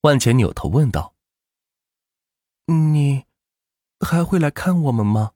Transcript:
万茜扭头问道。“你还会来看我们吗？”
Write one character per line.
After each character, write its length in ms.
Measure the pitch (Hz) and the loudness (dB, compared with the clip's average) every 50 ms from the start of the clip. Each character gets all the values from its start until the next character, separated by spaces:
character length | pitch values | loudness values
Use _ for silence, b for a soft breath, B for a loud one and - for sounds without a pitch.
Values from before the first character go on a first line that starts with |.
| - | 2
万 160 | 151 143 123 | 2 2 2
茜 160 | - 120 117 | 2 2 2
扭 160 | 127 107 78 | 2 2 0
头 160 | - - - | -2 -6 -6
问 240 | 71 87 143 151 123 | -2 0 0 0 0
道。 240 | 92 76 69 - _ _ _ _ _ _ _ _ _ _ _ _ _ _ _ _ _ _ _ _ _ _ _ _ _ _ _ _ _ _ _ | -2 -4 -8 -8 _ _ _ _ _ _ _ _ _ _ _ _ _ _ _ _ _ _ _ _ _ _ _ _ _ _ _ _ _ _ _
“你 560 | - 165 160 156 151 151 151 143 139 139 135 - _ _ _ _ _ _ _ _ _ _ _ _ _ _ _ | -2 0 0 0 2 2 0 0 0 -2 -4 -6 _ _ _ _ _ _ _ _ _ _ _ _ _ _ _
还 200 | - - 165 170 | -6 -2 -2 -2
会 160 | 170 170 196 | 0 0 0
来 140 | 180 156 143 | 0 0 -2
看 280 | - - - 185 180 170 156 | -4 -4 -2 -2 0 0 0
我 80 | 139 | 0
们 140 | 120 113 104 | 0 0 0
吗？” 260 | 104 107 107 107 107 _ | 0 0 0 -2 -4 _